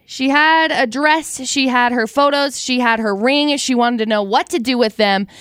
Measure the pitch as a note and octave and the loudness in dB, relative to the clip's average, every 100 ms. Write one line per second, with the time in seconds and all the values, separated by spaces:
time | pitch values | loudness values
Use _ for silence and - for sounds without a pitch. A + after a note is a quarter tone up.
0 | - - C4 C#4+ D#4 D#4+ D#4+ - B3+ A#3 | -16 -4 0 2 4 4 2 0 -2 0
1 | D4+ D#4 D4+ - B3+ C#4 C4 B3 B3 B3 | 0 0 -2 -10 -6 -2 0 0 0 0
2 | A3+ - C#4+ C#4+ C#4+ - - B3 A#3+ A3+ | -2 0 2 2 -2 -4 -4 0 0 0
3 | A3 G3 A#3 C#4+ D4 C#4+ - B3 A#3+ A#3+ | -2 -2 0 2 0 -2 0 0 0 0
4 | A3 G#3+ G3+ A#3+ F4+ F4 A#3 B3+ A#3 - | 0 -2 0 0 0 -4 -2 0 0 0
5 | G#3 G3 G3 - | 0 0 -2 -10